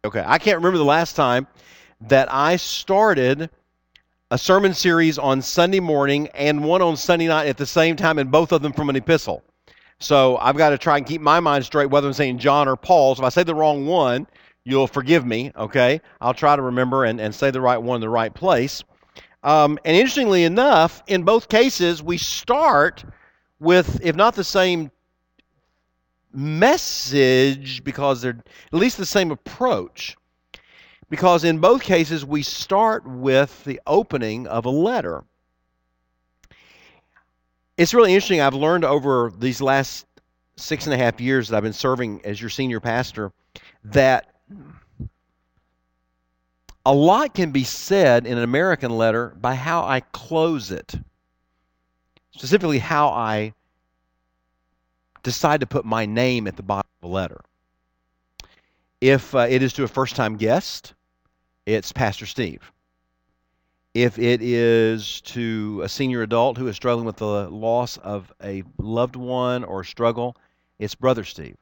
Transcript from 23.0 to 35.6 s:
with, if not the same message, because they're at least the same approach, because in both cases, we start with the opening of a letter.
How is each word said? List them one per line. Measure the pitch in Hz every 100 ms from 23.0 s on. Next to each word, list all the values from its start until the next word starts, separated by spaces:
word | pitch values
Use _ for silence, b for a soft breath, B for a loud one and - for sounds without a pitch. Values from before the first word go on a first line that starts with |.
| - b b b b _
with, | 156 180 165 -
if | 170
not | 156 214 233
the |
same | 180 196 185 175 147 _ _ _ _ _ _ _ _ _ _ _ _ _ _
message, | 135 143 156 220 330 - - 127 139 131 127 135 135 135 127
because | 139 135 139 127
they're | 127 117 - b b
at | 160
least | 233 -
the | 185
same | 208 180
approach, | 147 - - 254 131 90 - - - _ _ _ B B B B B _
because | 156 180 175
in | 165 160
both | 175 254
cases, | - 180 156 160
we | 139 151
start | 139 - - 196 220 220 -
with | 127 131 131 139 -
the | 143 127 -
opening | 165 220 139 113 110 127
of | 117 117
a |
letter. | 139 185 240 98 80 - _ _ _